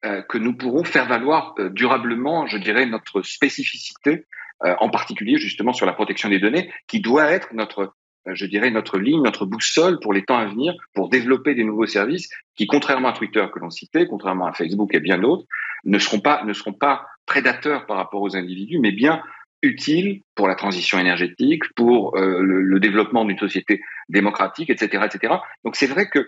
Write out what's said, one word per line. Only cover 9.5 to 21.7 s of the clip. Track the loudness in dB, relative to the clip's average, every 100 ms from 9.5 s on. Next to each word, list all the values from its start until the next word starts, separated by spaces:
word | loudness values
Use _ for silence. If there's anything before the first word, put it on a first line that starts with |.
| -2 0 4 4 2
pour | 0
les | 0
temps | 2 0
à | 0
venir, | -2 -4 -4 -8
pour | -4 0
développer | 0 2 2 2 0
des |
nouveaux | 0 0 0
services | 2 0 -2 -6 -18 _ -6
qui, | 0
contrairement | 2 2 0 0
à |
Twitter | -2 -2 -2 -2
que | -4
l'on | -12
citait, | -14 -4 0 0
contrairement | 0 -4 -2 -4
à |
Facebook | -4 -4 -2 0
et | 0
bien | 0 2
d'autres, | 2 2 -2 -10 -10 -8 0
ne | 0
seront | 2 0
pas, | 2 0
ne | 0
seront | -6 -8
pas | -2 0 0 -4 -20 -2
prédateurs | 0 2 0 -2 -2 -2
par | -4
rapport | -4 -4
aux | -2 -4
individus, | -6 -8 -4 0
mais | 2
bien | 4 2 2 -4 -20 -20 _
utiles | -2 -2 0 0 0 -4 _ 0
pour | 0
la | 2
transition | -2 -2 0 2
énergétique, | 2 2 0 0 2 2 0